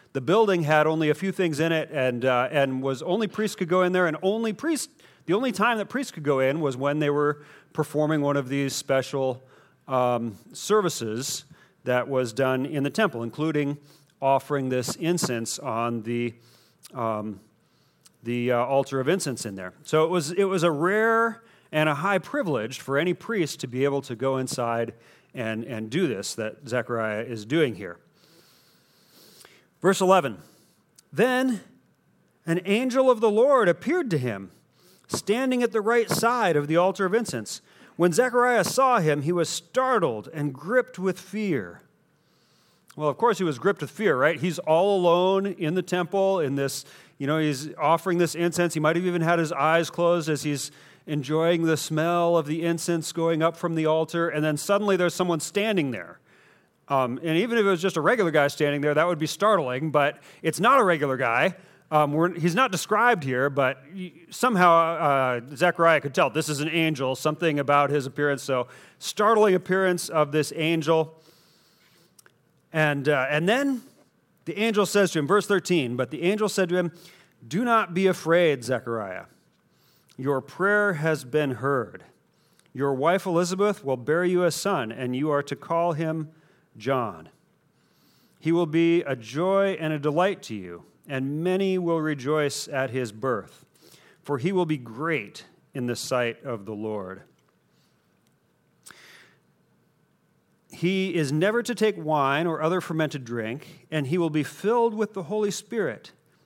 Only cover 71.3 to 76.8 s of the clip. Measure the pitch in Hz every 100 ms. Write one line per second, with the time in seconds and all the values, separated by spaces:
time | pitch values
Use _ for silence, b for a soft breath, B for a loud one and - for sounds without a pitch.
71.3 | b b b b b b b b _ _
72.3 | _ _ _ _ 160 151 143 139 143 131
73.3 | 147 175 247 277 254 - _ _ _ _
74.3 | _ - 180 226 208 190 202 190 165 143
75.3 | 202 - 196 - 180 123 123 123 139 175
76.3 | 208 214 - 180 180